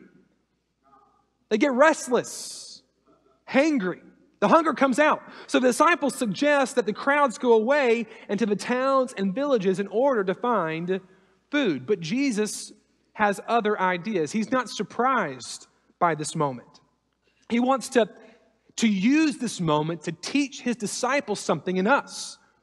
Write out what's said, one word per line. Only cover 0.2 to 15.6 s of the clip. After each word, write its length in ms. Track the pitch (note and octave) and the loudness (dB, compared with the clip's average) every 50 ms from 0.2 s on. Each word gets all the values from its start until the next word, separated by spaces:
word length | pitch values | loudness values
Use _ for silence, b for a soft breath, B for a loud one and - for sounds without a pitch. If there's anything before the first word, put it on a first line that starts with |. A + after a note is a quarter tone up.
| _ _ _ _ _ _ _ _ _ _ _ _ _ _ _ _ _ _ _ _ _ _ _ _ _ _ | _ _ _ _ _ _ _ _ _ _ _ _ _ _ _ _ _ _ _ _ _ _ _ _ _ _
They 100 | G#3+ A3 | 0 2
get 140 | A#3 C#4+ B3+ | 2 2 4
restless, 1120 | A#3+ C#4+ D#4+ D4+ - - B3 B3 G3+ C#3+ - - - - - - - - - - - _ _ _ _ _ _ _ _ _ _ _ _ _ - | 6 6 6 4 2 -2 -2 -2 -2 -2 -4 -10 -14 -14 -14 -14 -16 -16 -18 -20 -20 _ _ _ _ _ _ _ _ _ _ _ _ _ 0
hangry. 520 | - B3+ C#4+ E4 D4+ B3+ F#3 F3+ D3+ - - - - _ _ _ _ _ | 2 2 2 2 2 0 -2 -4 -6 -8 -14 -20 -20 _ _ _ _ _
The 80 | - - | 2 4
hunger 240 | - E4 D#4+ D#4+ C4 | 4 4 4 2 0
comes 260 | - C#4 C4+ B3 C#4+ | 2 2 2 4 4
out. 240 | D4+ D4+ A3+ - - B B B B | 4 2 2 0 -4 B B B B
So 140 | - - C4+ | -2 0 2
the 80 | B3 B3+ | 4 2
disciples 480 | A#3 - D4+ E4 F4 E4+ C#4+ C4 - | 4 4 4 4 4 2 0 -2 -2
suggest 580 | - B3+ G#3+ F3 - C#4+ D4 D4 C#4+ C4+ - - | -2 -4 -4 -2 0 2 2 2 2 2 0 0
that 120 | B3 A3+ | -2 -2
the 60 | G#3+ G#3+ | -2 -4
crowds 460 | - - C#4 C#4+ D4 D4 C4+ - - | -4 -2 0 2 2 2 0 0 0
go 140 | - B3 A3+ | 2 4 4
away 540 | A3 G#3+ A#3 C#4+ D4 C4+ A#3+ A3+ A#3 A3+ B B B B - | 4 4 2 2 2 2 2 2 0 -2 B B B B -6
into 180 | G3+ F#3+ A#3 | -2 -2 0
the 100 | G#3 G#3 | 0 0
towns 580 | - - - B3 B3 C4 C4+ C4+ C4 B3+ B3 - | -2 -2 -2 -2 -2 0 0 2 0 0 -2 -4
and 160 | G3 G3 G3 F#3 | -4 -4 -4 -2
villages 460 | B3+ C#4+ D4 C4+ A3+ F3+ G3 F#3 F3 | -2 0 0 0 2 2 0 0 0
in 80 | G3+ | -4
order 380 | G3 F#3 A3 C4 C#4+ C4 A3 F#3+ | -2 -2 0 2 2 2 0 0
to 100 | F3+ F3+ | -2 -4
find 680 | - - A#3+ A#3+ G3+ E3+ D#3+ D#3+ D#3+ E3+ F3+ F#3 F#3+ b b b b b b b b _ _ - | -2 -2 -2 0 0 0 -2 -4 -4 -4 -4 -4 -6 b b b b b b b b _ _ -2
food. 340 | D4 C#4 G3+ D3 B2+ C3 | -2 0 0 -2 -2 -2
But 140 | - G#3 F3 | -4 -4 -4
Jesus 720 | E3 D3+ G3+ C4 C#4+ C#4 G#3+ G3 G#3+ G3+ - - - - - _ _ _ _ _ _ _ _ | -2 -4 -2 -2 -2 -2 -2 -2 -2 -4 -6 -10 -12 -16 -20 _ _ _ _ _ _ _ _
has 260 | - G#3+ G#3 G3 G3+ - | 0 0 0 0 -2 -4
other 340 | - A3+ A#3 G3 G#3+ G#3 G3 | -2 -2 0 0 0 0 0
ideas. 520 | F#3 F#3 F#3 F3 E3 A3 A3 F3 D#3 C#3+ - | 0 -2 -2 -2 -4 -4 -2 -2 -2 -2 -2
He's 180 | A3 G#3+ - | -4 -2 0
not 180 | C4 B3+ A#3+ - | 0 -2 -2 -4
surprised 1000 | - - G3 - - - A#3 C4 C4+ A#3 F#3 D3 C3 B2+ - - - - | -6 -8 -8 -6 -4 -2 0 2 2 0 -2 -2 -6 -10 -12 -14 -14 -16